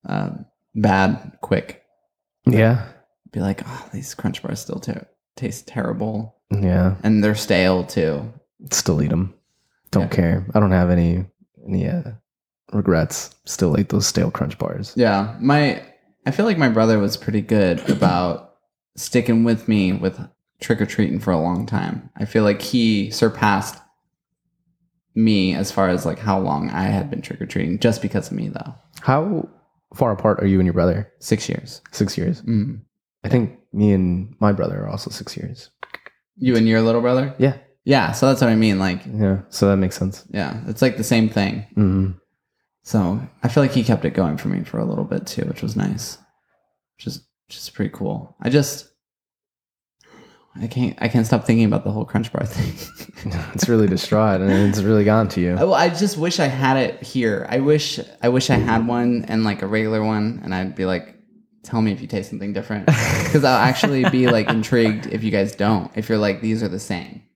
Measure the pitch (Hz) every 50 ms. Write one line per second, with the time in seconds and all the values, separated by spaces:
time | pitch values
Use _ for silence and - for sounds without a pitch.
0 | _ - 50 50 50 50 - - - _ _ _ _ _ _ 107 104 107 95 98
1 | 98 95 - - - - - _ - - - - - - - _ _ _ _ _
2 | _ _ _ _ _ _ _ _ _ 127 120 110 110 113 123 120 - - - _
3 | _ _ _ _ _ - - - 90 98 98 - - - 127 131 - - - -
4 | 139 - - - - 160 131 - - - - - - - - - - - - -
5 | - _ _ _ _ _ _ - - - - - - - - 123 120 117 113 117
6 | 107 107 110 107 110 110 _ _ _ _ 104 101 101 92 90 92 90 92 98 92
7 | - 107 107 107 104 107 104 107 - - 101 87 92 92 95 92 87 - - -
8 | 82 78 76 71 80 113 - - _ _ _ _ - - - - - - 85 73
9 | - - - 82 95 95 - _ _ _ _ _ _ _ _ _ _ _ - 98
10 | 85 170 - - 87 170 - - 92 101 - 107 107 95 92 90 90 87 90 87
11 | 85 85 87 92 95 - _ _ _ _ _ _ - - 98 92 - 139 - 175
12 | - - 110 - _ _ _ _ _ _ _ _ _ - - 101 85 92 87 80
13 | 78 73 - - - - _ _ _ - - - 95 85 73 - 101 - - 101
14 | 98 - - - - - - - - - - - - - - - 104 - - -
15 | 120 110 98 98 101 110 113 - 113 135 143 147 147 139 - - - - _ _
16 | _ _ _ _ _ - 143 - 208 226 202 165 143 123 110 113 110 110 113 104
17 | 101 98 - - - - 107 107 - - 110 107 98 90 85 80 - - - -
18 | 101 92 90 87 90 87 85 - - - _ _ _ _ _ _ _ _ _ -
19 | - - - 123 113 - 117 113 117 117 117 110 - - 107 104 95 90 95 98
20 | 85 95 - - - - _ _ _ _ _ _ - - 113 104 104 101 - -
21 | 104 - - 101 - 95 90 80 78 87 90 90 113 107 110 98 90 82 - -
22 | - - _ - 110 104 - 113 107 104 101 101 - - - 123 117 113 107 101
23 | 98 98 - - 117 110 - - 113 104 101 95 98 - - - _ _ _ _
24 | _ _ _ _ _ _ _ _ _ _ _ _ _ _ _ _ _ _ _ _
25 | _ _ _ 110 113 110 107 98 92 92 82 71 101 - - - 98 92 90 87
26 | - 85 82 - - 107 95 95 92 76 73 73 - - - 87 95 101 107 98
27 | - 143 - - - - - - - - - - - 160 92 107 - 117 113 -
28 | - 101 - 101 - - - - - 104 - - - - - - _ _ _ -
29 | - - 131 147 160 202 202 160 - - _ _ _ _ _ _ _ _ - -
30 | 135 117 104 98 - 107 101 - - 98 98 92 92 90 82 90 85 90 87 101
31 | 104 _ _ _ - - 110 104 - - - - - - - - _ - - -
32 | 104 95 - - 165 175 170 - - - 117 104 104 143 - - - _ _ _
33 | _ _ _ _ - 101 120 123 113 - - - _ _ - 98 104 104 101 95
34 | 92 90 87 92 95 110 - _ 110 104 101 92 - - - - - - 101 101
35 | - - - - - - - - - - 131 - - _ _ _ - - - -
36 | _ - _ _ _ _ _ - 127 127 123 113 113 113 113 113 113 113 113 120
37 | 120 123 127 131 135 139 139 - 131 139 131 - _ _ _ _ _ - 139 131
38 | 95 82 104 - 131 135 135 - 131 117 113 110 110 110 101 95 95 92 90 92
39 | - 131 123 107 104 98 98 98 98 _ - - 104 101 98 95 95 92 - -
40 | 95 98 98 - _ - - 101 87 67 - 110 - - 110 - 135 131 - -
41 | 107 - 123 113 110 107 - 104 98 98 - 101 104 - - 107 104 95 92 95
42 | 95 95 90 - _ _ _ _ _ _ _ _ _ _ _ _ _ - - 110
43 | 95 87 98 113 127 - _ _ - 120 - 151 139 131 - 131 110 120 113 -
44 | - - - - 92 80 76 - - 101 50 - - - - 55 57 - 52 -
45 | - - - - - - - - - - - - - 110 107 107 98 95 98 -
46 | - - - - _ _ _ _ _ _ _ _ _ _ _ _ _ _ _ _
47 | - - 139 160 _ _ _ _ _ _ - - - - _ - 104 95 - -
48 | 98 101 107 110 - - _ _ - 120 131 147 139 - - - - _ _ _
49 | _ _ _ _ _ _ _ _ _ _ _ _ _ _ _ _ _ _ _ _
50 | _ _ - - - _ _ _ _ _ _ - - 113 - 123 123 - - -
51 | - 113 - 123 113 113 131 110 - - 117 113 113 101 104 98 - 101 104 107
52 | - - - 104 113 - - - - 110 - - - - - - - - - -
53 | - - - - - - 90 87 80 - - - - - 117 110 104 95 92 92
54 | - - 107 107 110 107 98 92 95 98 98 98 104 101 98 104 95 104 110 107
55 | 101 104 107 113 110 95 - 92 87 90 90 - 170 185 - 139 170 180 165 156
56 | 202 202 - 160 156 180 175 - 160 135 131 131 135 131 135 135 123 - - -
57 | - - - 131 120 110 101 95 - - - 131 135 143 151 151 147 - - -
58 | - - - _ - 120 123 135 - - 131 110 113 117 113 113 113 117 120 120
59 | 120 123 120 117 110 - 110 110 110 107 101 101 98 98 107 110 110 110 110 110
60 | 107 110 110 107 104 110 117 - - - 92 92 95 92 - - 95 92 92 87
61 | - - - _ _ _ _ _ _ _ _ _ - - 120 113 110 107 98 -
62 | 123 - - 98 95 - 110 104 98 101 98 95 95 - 110 101 95 - 143 113
63 | - - - - - - - 151 131 127 127 110 113 127 127 - - 143 143 131
64 | 123 - 131 127 127 127 120 110 104 - 113 113 107 - 131 120 113 110 107 107
65 | - - - 110 110 107 101 101 98 104 - - 101 104 110 95 - - - 110
66 | 110 - 117 104 107 104 98 - 113 110 110 110 113 95 87 101 - - 101 87
67 | - - - - _ _ _